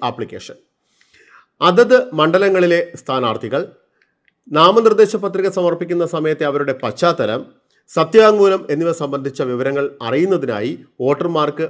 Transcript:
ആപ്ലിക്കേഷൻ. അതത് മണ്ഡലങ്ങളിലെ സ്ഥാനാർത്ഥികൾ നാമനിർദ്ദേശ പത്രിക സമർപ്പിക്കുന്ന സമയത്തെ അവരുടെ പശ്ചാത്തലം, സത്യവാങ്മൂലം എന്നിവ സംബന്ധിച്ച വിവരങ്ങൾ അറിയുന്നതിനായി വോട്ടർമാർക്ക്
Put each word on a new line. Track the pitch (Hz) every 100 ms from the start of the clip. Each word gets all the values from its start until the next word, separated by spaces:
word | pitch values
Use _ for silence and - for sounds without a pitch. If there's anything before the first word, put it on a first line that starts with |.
ആപ്ലിക്കേഷൻ. | 123 113 110 - - - _ _ _ _ _ _ _ _ _ -
അതത് | 160 180 233 254 254
മണ്ഡലങ്ങളിലെ | 156 156 180 196 190 175 170 170
സ്ഥാനാർത്ഥികൾ | - - 131 123 110 113 135 196 _ _ _ _ _ _ _ -
നാമനിർദ്ദേശ | 151 170 220 220 214 208 208
പത്രിക | 196 190 190
സമർപ്പിക്കുന്ന | 185 175 170 170 175 165
സമയത്തെ | 165 156 151
അവരുടെ | 147 143 143 131
പശ്ചാത്തലം, | 120 - 170 170 110 117 - _ _ _ _
സത്യവാങ്മൂലം | - 160 220 214 214 196 190 147
എന്നിവ | 147 170
സംബന്ധിച്ച | 165 147 139 135 127
വിവരങ്ങൾ | 131 123 131 139 139 -
അറിയുന്നതിനായി | 117 135 185 180 135 107 113 170 - -
വോട്ടർമാർക്ക് | 127 143 175 165 147 147 160